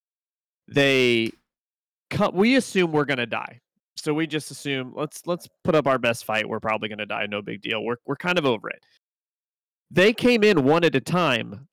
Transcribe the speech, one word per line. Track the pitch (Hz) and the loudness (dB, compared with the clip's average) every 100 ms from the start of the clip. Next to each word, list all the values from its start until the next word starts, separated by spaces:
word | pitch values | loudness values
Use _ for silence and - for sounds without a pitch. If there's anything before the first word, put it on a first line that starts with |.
| _ _ _ _ _ _ - | _ _ _ _ _ _ -6
They | 143 139 135 123 120 110 - _ _ _ _ _ _ _ | 0 2 4 4 2 0 -6 _ _ _ _ _ _ _
cut, | - 202 | -2 0
we | 170 220 269 | 2 2 2
assume | - 196 175 | 0 0 2
we're | 151 143 | 2 0
gonna | 131 117 | -2 -4
die. | 110 - 123 _ _ _ - | -6 -10 -14 _ _ _ -10
So | 156 | -4
we | 151 160 | -2 -2
just | 151 - | -4 -8
assume, | 139 147 135 127 110 | -10 -6 -6 -6 -8
"Let's, | 151 - - | -10 -8 -8
let's | 175 - _ - | -8 -10 _ 0
put | 160 | 2
up | 135 | 2
our | 131 | 2
best | 120 113 | 0 -2
fight. | - 110 107 | -2 -4 -2
We're | 110 | -4
probably | 113 110 107 | -4 -4 -4
gonna | 104 104 | -8 -8
die. | 110 104 | -6 -6
No | 104 | -6
big | 104 110 | -8 -10
deal. | 113 110 | -6 -6
We're, | 107 120 - | -4 -8 -8
we're | 139 | -6
kind | 180 180 | -2 0
of | 139 | 0
over | 110 - | -2 -4
it." | - _ _ _ _ _ _ _ _ _ _ _ | -14 _ _ _ _ _ _ _ _ _ _ _
They | 139 196 | 2 4
came | 233 247 240 | 4 2 4
in | 208 185 | 6 6
one | 131 160 165 | 4 4 4
at | 135 | 2
a | |
time, | - 175 165 120 113 104 139 | 0 0 2 0 -4 -12 -16